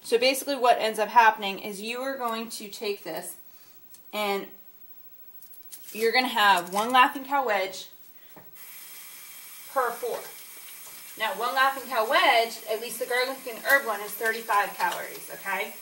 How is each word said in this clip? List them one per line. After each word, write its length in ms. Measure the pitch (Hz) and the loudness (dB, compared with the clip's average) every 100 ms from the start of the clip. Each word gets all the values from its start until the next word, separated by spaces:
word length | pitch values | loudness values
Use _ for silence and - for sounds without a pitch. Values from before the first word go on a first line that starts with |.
So 160 | - 233 | 2 4
basically 380 | 254 269 - 269 | 4 2 -2 2
what 240 | 240 - | 4 4
ends 180 | 220 214 | 2 0
up 120 | 208 | 4
happening 500 | 233 226 214 196 196 | 8 8 6 -4 -6
is 200 | 214 190 | -8 -8
you 200 | 220 247 | -8 -6
are 180 | 269 269 | -6 -4
going 320 | 240 226 226 | -4 -4 -6
to 180 | - 208 | -10 -12
take 340 | - 214 202 | -6 -6 -6
this 320 | 175 165 185 - - - - - - - - | -6 -8 -10 -14 -20 -20 -20 -20 -20 -20 -8
and 360 | 214 202 196 - - - - - - - - - - - - - - - | -2 0 -2 -4 -16 -20 -20 -20 -20 -20 -20 -20 -20 -20 -20 -20 -18 -14
you're 200 | 208 226 | 0 2
gonna 160 | 240 254 | 4 2
have 460 | 214 208 185 175 | 6 6 6 4
one 180 | 196 226 | -2 4
Laughing 320 | 254 247 277 | 6 6 4
Cow 220 | 262 277 247 | -2 0 2
wedge 440 | 202 190 - - - - - - - - - - - - - - - - - - - - | 0 -2 -6 -14 -20 -20 -20 -20 -20 -20 -20 -18 -18 -18 -16 -16 -18 -18 -18 -16 -16 -4
per 200 | 269 240 | -2 -2
four. 280 | 233 240 - - - - - - - - - - - | -4 -6 -6 -10 -16 -18 -18 -18 -16 -16 -16 -16 -6
Now, 140 | 220 | -4
one 200 | 190 240 | -2 -2
Laughing 340 | 262 269 262 240 | 2 2 2 -4
Cow 220 | 240 220 | -2 2
wedge, 480 | 311 339 233 226 - - | 4 6 4 2 -4 -6
at 100 | 220 | -4
least 160 | 233 - | -4 -6
the 80 | 254 | -2
garlic 320 | 247 254 262 254 | 0 0 -4 -10
and 120 | 220 - | -6 2
herb 160 | 277 226 | 2 4
one, 160 | 202 | -4
is 80 | 208 | -6
thirty-five 640 | - 226 220 - 208 185 - | -2 -2 -2 2 2 2 -2
calories, 540 | 185 - - - - - | -2 -2 -8 -12 -14 -10
okay? 400 | 190 190 220 - | -4 -4 -4 -8